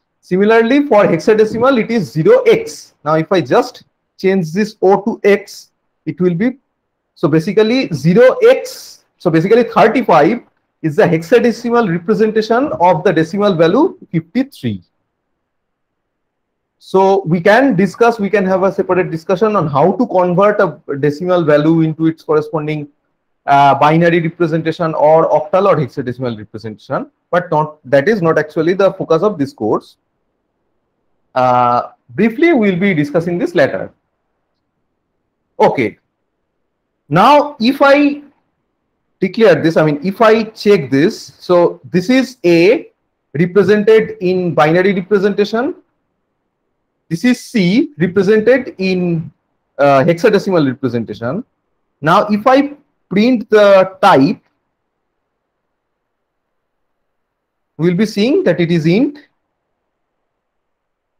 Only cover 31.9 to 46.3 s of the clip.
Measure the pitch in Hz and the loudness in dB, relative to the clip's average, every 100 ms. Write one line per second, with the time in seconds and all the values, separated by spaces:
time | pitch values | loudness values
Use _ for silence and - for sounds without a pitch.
31.9 | _ _ 120 226 226 339 294 208 175 202 | _ _ -2 -2 2 2 2 0 0 -2
32.9 | 190 285 277 180 175 320 180 131 95 - | -2 -2 -2 -4 -4 -4 0 -2 -2 -12
33.9 | _ _ _ _ _ _ _ _ _ _ | _ _ _ _ _ _ _ _ _ _
34.9 | _ _ _ _ _ _ - 202 - 107 | _ _ _ _ _ _ -2 0 0 -4
35.9 | - _ _ _ _ _ _ _ _ _ | -6 _ _ _ _ _ _ _ _ _
36.9 | _ - 151 233 294 294 - 226 269 277 | _ -4 2 4 4 2 -2 -4 2 2
37.9 | 285 285 285 - _ _ _ _ _ _ | 4 2 -2 -14 _ _ _ _ _ _
38.9 | _ _ - 190 202 220 156 165 165 156 | _ _ -6 -6 2 4 4 2 0 0
39.9 | 147 175 196 220 220 214 - 208 202 135 | -2 -6 0 2 2 -2 -6 0 0 0
40.9 | 135 175 226 - - - 175 170 - 123 | 0 0 -2 -16 -18 -2 2 2 -2 -6
41.9 | 185 175 262 254 - 175 170 175 269 - | -6 0 0 0 -4 0 2 4 0 -2
42.9 | _ _ _ _ 143 175 196 180 214 208 | _ _ _ _ -4 -2 0 2 2 4
43.9 | 220 - - 180 185 180 160 151 170 190 | 2 2 -6 -4 -2 -2 0 0 2 0
44.9 | 196 180 202 202 202 208 226 277 - _ | -2 -2 -2 -2 -2 -4 -2 -6 -8 _
45.9 | _ _ _ _ | _ _ _ _